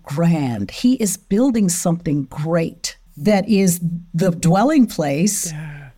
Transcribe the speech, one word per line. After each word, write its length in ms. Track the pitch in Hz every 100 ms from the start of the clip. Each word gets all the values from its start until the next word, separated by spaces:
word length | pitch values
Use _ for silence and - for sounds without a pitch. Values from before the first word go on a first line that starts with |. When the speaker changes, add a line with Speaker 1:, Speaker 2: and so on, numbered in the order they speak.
Speaker 1:
grand. 680 | - 143 170 165 135 110 98
He 240 | - 247 262
is 200 | 202 -
building 540 | - 202 277 233 190
something 540 | 170 180 170 160 147
great 720 | 135 151 156 170 160 - - - - -
that 300 | 196 202 208
is 320 | 196 190 170 - - -
the 180 | 165 190
dwelling 540 | 165 165 190 254 311 214
place 680 | - 147 143 202 - 175
Speaker 2:
Yeah. 380 | 151 156 147 139